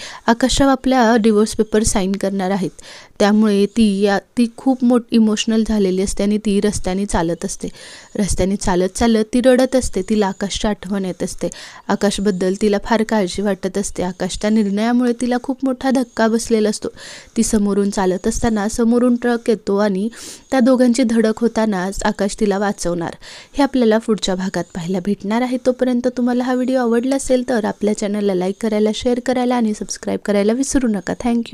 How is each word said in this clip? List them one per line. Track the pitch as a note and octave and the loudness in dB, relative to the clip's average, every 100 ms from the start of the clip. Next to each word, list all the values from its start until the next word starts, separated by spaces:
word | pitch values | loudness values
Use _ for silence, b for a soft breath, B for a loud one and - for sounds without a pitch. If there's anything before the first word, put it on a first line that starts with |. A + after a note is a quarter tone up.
| B B B | B B B
आकाशराव | A#3 C4 - C#4 | 2 2 2 2
आपल्या | C4 C4 C4 A3 A#3+ | 2 2 4 4 4
डिव्होर्स | A3 G#3 G#3+ - | 4 4 2 0
पेपर | G#3+ G#3+ | 0 0
साईन | A3 - F#3+ | 0 0 0
करणार | G3 G3 G3 F#3 | -2 -2 -2 -2
आहेत, | F#3+ F3+ - B B B - | 0 -2 -6 B B B 0
त्यामुळे | G3+ G#3+ A3 G3+ G3+ | 2 4 4 4 2
ती | - A3 G3 | 2 2 4
या, | G3+ G3 | 2 0
ती | - - A#3 - | -2 -2 -2 -2
खूप | C4+ B3+ | -2 0
मोठ | A#3+ B3 A#3+ | 2 2 2
इमोशनल | A3+ G#3+ G#3 - A3 A3 | 2 2 2 0 0 0
झालेली | G#3+ F#3+ F#3 | 0 0 0
असते | F#3+ - | -2 0
आणि | G3+ G#3 | 0 0
ती | G#3+ G3 | 0 0
रस्त्याने | G#3 - F#3 F#3 G3+ | 0 -2 -4 -4 -2
चालत | G3+ E3 E3+ | -2 -2 -2
असते. | F3 - - B B B B - | -6 -8 -12 B B B B -4
रस्त्याने | G3 - F#3 G3+ | -2 0 0 0
चालत | - F3+ F#3 | 0 0 0
चालत | - A#3 A3 A3 | 0 2 2 2
ती | B3 | 2
रडत | B3+ B3+ C4 C4 | 4 4 4 0
असते. | B3 F#3+ | -2 -4
तिला | F#3 A3 G3 | -2 0 0
आकाशची | F#3+ G3 - G#3+ | -2 -6 -2 -2
आठवण | G#3 F#3 G3 | -4 -4 -4
येत | F#3 F3 | -4 -6
असते. | F#3 - F3 B B B B | -8 -6 -8 B B B B
आकाशबद्दल | G3+ G3+ G#3 G#3 F3+ F#3 G3 | -2 0 0 -2 0 0 0
तिला | G#3+ G3+ | 0 0
फार | - A3 | 0 0
काळजी | A3 G#3+ F3+ - | 0 0 -2 -2
वाटत | G3+ F#3 F#3+ F#3+ | -4 -2 -4 -4
असते. | G3+ - | -6 -6
आकाशच्या | F3+ F3+ F3+ - G#3 | -6 -4 -6 -4 0
निर्णयामुळे | A3 G3+ G3+ A3+ A#3+ B3 A#3+ | 2 2 0 0 2 0 0
तिला | B3 B3 | -2 -2
खूप | B3 C4 | -4 -4
मोठा | C4+ B3+ C4+ | -2 -2 0
धक्का | C4 A#3+ - A3+ | 0 0 0 0
बसलेला | A3+ - A3 G#3+ | 0 0 2 2
असतो. | G#3+ - - B B B - | 0 -6 -10 B B B -2
ती | |
समोरून | A3 A3 G3+ G3 G3+ | 0 2 2 0 0
चालत | G#3 F#3 F#3 A3 | 0 0 0 -2
असताना | - A#3+ G#3+ G3+ | -2 0 0 -2
समोरून | - A3+ A#3+ B3 A#3+ | 0 2 4 2 2
ट्रक | A#3+ A#3 A#3 | 0 -2 0
येतो | A3 - G3 | -2 0 0
आणि | G#3 F#3+ A3 B B B B | 0 0 -4 B B B B
त्या | C4+ | 2
दोघांची | B3 B3+ B3+ A#3 | 4 4 4 4
धडक | A#3+ A3+ A3 A3 | 2 2 2 2
होतानाच | A#3 A3+ A3 F#3+ F#3 - | -2 0 0 0 -4 -2
आकाश | G#3+ G3+ G3 - | -2 -2 -2 -2
तिला | G#3 G3 | 0 0
वाचवणार, | G3+ G3+ F3 F3 E3 - B B B | -2 -2 -4 -4 -6 -10 B B B
हे | - | -2
आपल्याला | C#4 C4 A3+ G#3+ | 0 2 2 2
पुढच्या | A3+ G#3+ - | 2 -2 -2
भागात | F#3 F#3+ F3 | -4 -2 -4
पाहायला | F3 F#3+ E3 F#3+ | -6 -6 -4 -4
भेटणार | F3 G3+ G3 A3+ | -2 -4 -2 -2
आहे. | B3 B3+ B3+ | -2 -2 0
तोपर्यंत | B3+ B3+ B3 B3+ B3 | 0 0 0 -2 -2
तुम्हाला | B3 A#3+ | -2 0
हा | B3+ | 0
व्हिडिओ | B3+ B3+ C4 | -2 0 0
आवडला | A#3+ A#3 B3+ C4+ | 2 0 0 -2
असेल | - B3+ B3 | 0 0 0
तर | A#3+ | -2
आपल्या | G#3 - G#3 G#3 | -2 -2 -2 -2
चॅनलला | G3+ G#3 G3+ | -2 -2 -2
लाईक | F3+ F#3 G3 | 0 -2 -4
करायला, | A3 G#3+ G#3+ | -2 0 0
शेअर | G#3+ B3 B3 B3 | 0 -2 -2 -2
करायला | B3+ B3 | -2 0
आणि | B3 A3 | 0 0
सबस्क्राईब | G#3 G3 - G3+ G3 | -2 -8 -10 -6 -6
करायला | - G3+ G3+ | -2 0 2
विसरू | A#3+ C4+ C#4 B3 | 0 0 0 0
नका. | G3+ - F#3 | -2 -4 -4
Thank | A#3+ A#3 A#3 | -2 -2 -2